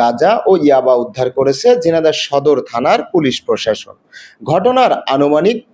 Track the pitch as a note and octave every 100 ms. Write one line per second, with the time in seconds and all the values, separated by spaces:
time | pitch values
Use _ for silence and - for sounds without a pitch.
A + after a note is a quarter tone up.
0 | A#2+ A#2+ E3+ A3+ - F#3 D3 C3+ B2+ B2
1 | A#2 B2+ B2 C3+ C3+ C3+ A#3+ B3 E3 E3
2 | D#3+ D3+ - C#3 C#3+ C3 - A#2 C#3+ A3
3 | - F3+ C#3 - - G#2+ - G#2 - -
4 | _ - - _ A#2 E3+ A3 B3+ A3+ -
5 | - C3+ C#3+ D3+ F#3 A#3+ -